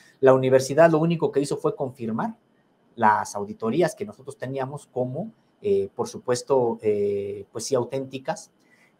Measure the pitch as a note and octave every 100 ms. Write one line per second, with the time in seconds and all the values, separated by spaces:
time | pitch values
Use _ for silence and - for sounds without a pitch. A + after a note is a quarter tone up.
0 | - _ C3 C3 C3 C3 C3 C#3 E3 D#3
1 | E3 E3+ D3+ C#3 C#3+ D3 D#3 - C3 B2+
2 | A2+ A2 A3 - _ _ _ _ _ -
3 | A2 G#2 G#2 G#2 G2+ G#2+ A2+ C#3 D#3+ -
4 | G#2 G#2 C3 - B2 C3+ C3 C#3+ - -
5 | B2+ C#3 A3 - _ _ G#2 G2 G2 -
6 | A2+ G2+ - B2 - C3+ A#2+ A2+ A2 G#2
7 | G2+ G2+ G2+ G2+ G2 A#2+ - C3 A#2+ C3+
8 | C3 C3 C3 D#3 - _ _ _ _